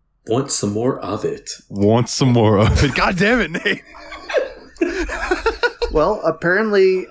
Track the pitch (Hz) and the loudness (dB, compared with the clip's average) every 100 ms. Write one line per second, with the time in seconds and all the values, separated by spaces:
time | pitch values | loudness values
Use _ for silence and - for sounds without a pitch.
0 | _ _ - 120 135 - 104 107 123 - | _ _ -4 -2 -2 -4 -2 -2 -2 -4
1 | 98 101 104 - - - - 101 101 117 | -6 -6 -6 -8 -12 -16 -10 0 4 4
2 | 120 - 135 117 107 101 110 - 143 - | 2 0 2 4 4 4 4 4 2 2
3 | 196 175 202 240 160 170 202 - - - | 0 2 2 2 0 -4 -4 -6 -8 -20
4 | - - - - - - - - 349 381 | -18 -18 -4 -4 -4 -10 -18 -6 -4 -4
5 | - - - 339 453 453 466 - - 151 | -6 -6 -4 -2 -2 -2 -4 -2 -2 0
6 | 170 214 160 156 170 190 220 202 190 185 | 0 0 -2 -2 0 0 2 4 4 2
7 | 165 | -4